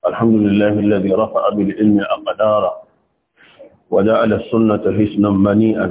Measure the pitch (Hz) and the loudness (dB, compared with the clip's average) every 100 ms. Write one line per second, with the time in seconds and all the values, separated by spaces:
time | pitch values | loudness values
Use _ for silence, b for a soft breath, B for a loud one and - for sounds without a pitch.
0 | 90 - 113 110 104 101 104 104 104 104 | -4 -2 0 2 2 2 0 0 0 0
1 | 95 95 107 - 98 104 98 101 107 104 | 0 -2 -2 -2 -2 -2 -4 0 2 2
2 | 101 - - 92 107 107 95 - - _ | 0 -6 -6 -2 0 0 -2 -6 -16 _
3 | _ _ _ _ B B B _ _ 92 | _ _ _ _ B B B _ _ 0
4 | 104 110 113 101 - 113 113 104 104 98 | 2 2 2 -2 -2 0 2 0 -2 0
5 | 107 98 104 98 101 104 110 107 95 | -2 0 0 2 2 2 2 0 -4